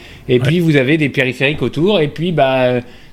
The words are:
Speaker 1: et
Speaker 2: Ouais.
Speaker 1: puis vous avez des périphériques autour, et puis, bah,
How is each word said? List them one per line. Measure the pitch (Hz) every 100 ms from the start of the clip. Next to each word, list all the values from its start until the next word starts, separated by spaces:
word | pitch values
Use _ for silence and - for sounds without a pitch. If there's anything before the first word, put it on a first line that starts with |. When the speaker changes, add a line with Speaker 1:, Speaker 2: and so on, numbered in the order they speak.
| - - -
Speaker 1:
et |
Speaker 2:
Ouais. | 123
Speaker 1:
puis | 135 175
vous | 165 143
avez | 127 160
des | 143
périphériques | - 127 123 139 151
autour, | 123 139 180 202
et | 147
puis, | - 175
bah, | 156 135 131 123 123 - - -